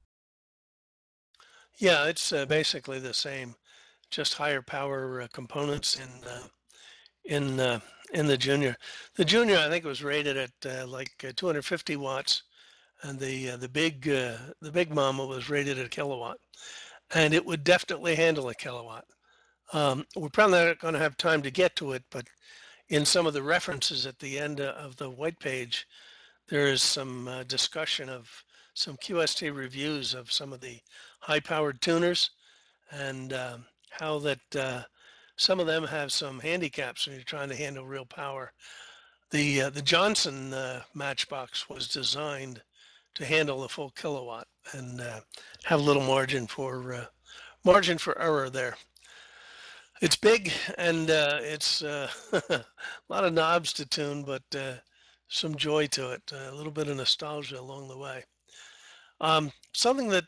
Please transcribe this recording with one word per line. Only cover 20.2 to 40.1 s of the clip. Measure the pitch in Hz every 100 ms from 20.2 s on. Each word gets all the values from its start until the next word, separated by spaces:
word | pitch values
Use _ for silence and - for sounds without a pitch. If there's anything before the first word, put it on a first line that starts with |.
| 151
probably | - 214 180
not | 170 156
gonna | 165 151
have | 156 -
time | 170 156
to | 139
get | 151 180 -
to | 143
it, | 131 -
but | 131 120 _ - - - - _
in | 151
some | 147 180 160
of |
the | 147
references | 143 175 - 139 - 143 131
at | 123
the | 139 139
end, | 147 143
uh, | 139 -
of | 147 127
the | 135
white | 123 156 165
page, | 143 131 120 - - - - - - _ -
there | 143 143
is | 131
some, | - 147 135 127 123
uh, | 127
discussion | 127 131 - 156 156 - 131
of | 127 113 - _ - _ -
some | - 135
Q | - 170
S | 156
T | - 156
reviews | 143 127 135 147 147 120
of | 127 117
some | - 139
of | 127
the | 131 117 _ - - _
high-powered | - 151 - 156 147 127
tuners, | 175 165 175 175 - - _ _ _ _ _
and, | 143 139 131 131
um, | 131 127 120 120 _ _
how | - 156 151
that, | 147 135 _ 143
uh, | 131 123 - _ - - - -
some | - 185
of | 160
them | 160 147
have | 151 139
some | - 143 131
handicaps | 151 180 151 - 127 - 143
when | 135
you're |
trying | 123 151 139
to | 127
handle | 147 135 131
real | 135 123
power. | - 139 135 123 _ - - - - - _ _
The, | 151 147 139
uh, | 135
the | 143
Johnson, | 135 170 202